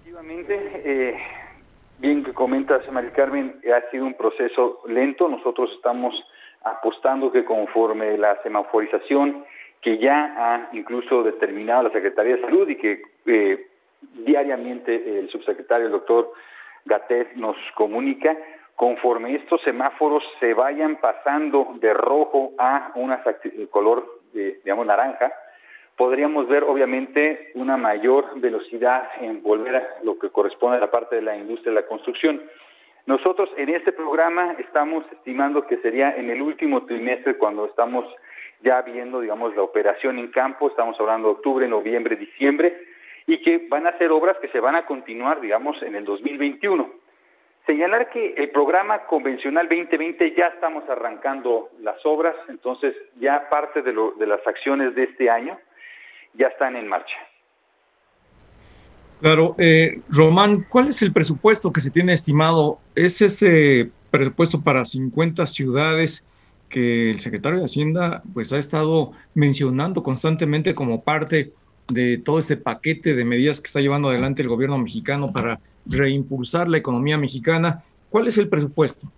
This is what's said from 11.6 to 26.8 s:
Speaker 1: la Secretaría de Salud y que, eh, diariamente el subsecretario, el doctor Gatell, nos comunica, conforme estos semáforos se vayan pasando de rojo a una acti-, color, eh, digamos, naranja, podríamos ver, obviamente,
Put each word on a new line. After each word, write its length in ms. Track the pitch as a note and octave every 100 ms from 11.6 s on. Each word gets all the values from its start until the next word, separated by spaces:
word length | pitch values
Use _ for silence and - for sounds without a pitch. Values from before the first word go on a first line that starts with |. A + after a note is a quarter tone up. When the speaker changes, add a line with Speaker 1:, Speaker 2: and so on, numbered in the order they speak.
| G#2+ A#2+
Speaker 1:
la 100 | D#3+
Secretaría 440 | A2 F#2+ F#2+ G#2+ B2+
de 40 |
Salud 260 | G#2 E3 G3
y 60 | F3
que, 260 | - G2 - _ -
eh, 400 | A#2 G2+ F#2+ - _ _ _ - -
diariamente 960 | A2+ D3 D3 B2+ B2 A#2+ A#2+ A#2 A2+ G2+
el 100 | F#2+
subsecretario, 580 | - - G2+ - A#2+ A#2
el 60 |
doctor 400 | G2+ - A#2 A#2 - - - - - -
Gatell, 420 | G#2+ - A#2+ A#2+ A#2+
nos 200 | A2 G#2+ - -
comunica, 580 | G#2+ A2 C#3 C3+ D#3 D#3 - - _
conforme 600 | - A#2+ B2 B2+ A#2+ A#2 C#3+
estos 260 | - E3+
semáforos 600 | - A#2+ C3 - D3+ D3 - -
se 140 | A#2+
vayan 440 | A2+ C3 D3 D#3 D#3
pasando 800 | A#2 A2 C#3+ C#3+ D3+ C#3+ C3 B2
de 140 | A2
rojo 580 | G#2 A#2 C#3+ D3+ C#3 C3+ C3+
a 340 | B2+ C#3 C#3 B2
una 280 | B2+ B2+
acti-, 460 | B2+ - - - G#2
color, 500 | G#2 G#2 A#2+ A#2 - _
eh, 260 | A2+ G2 F#2+
digamos, 220 | G2 G2+ G#2+
naranja, 460 | G2+ - - B2+ - - - - - _ -
podríamos 500 | B2+ C3 D3 D3+ B2
ver, 160 | C#3+
obviamente, 880 | C#3+ C#3